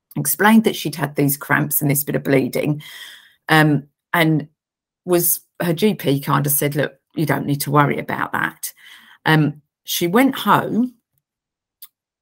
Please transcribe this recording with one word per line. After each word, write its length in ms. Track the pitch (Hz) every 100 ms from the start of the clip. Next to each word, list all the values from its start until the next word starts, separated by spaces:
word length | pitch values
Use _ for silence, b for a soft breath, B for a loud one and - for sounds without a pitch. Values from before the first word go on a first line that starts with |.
| _ -
explained 500 | 143 - 208 226 214
that 100 | 185
she'd 180 | 160
had 220 | 156 147 147
these 200 | 143 139
cramps 460 | - 139 147 -
and 80 | 147
this 140 | 143
bit 120 | - -
of 80 |
bleeding, 600 | 143 135 127 - - 147 B B B B B B -
um, 380 | 160 156 147 143 _ _
and 340 | 175 160 156 - _ _ _ _ _ -
was, 340 | 175 175 - _ -
her 140 | 175
G 220 | 165 214 190
P 240 | 165 139
kind 260 | 139 143 147
of 80 |
said, 220 | 143 147 147
"Look, 240 | 127 - _ -
you 100 | 151
don't 220 | 139 -
need 140 | 143
to 100 | -
worry 260 | 147 143 -
about 360 | - - -
that." 380 | - - - - - B B B B -
Um, 380 | 156 147 - _ _
she 220 | - - 175
went 300 | 202 269 262
home. 580 | 208 165 - 196 254 - _ _ _ _ _ _ _ _ - _ _ _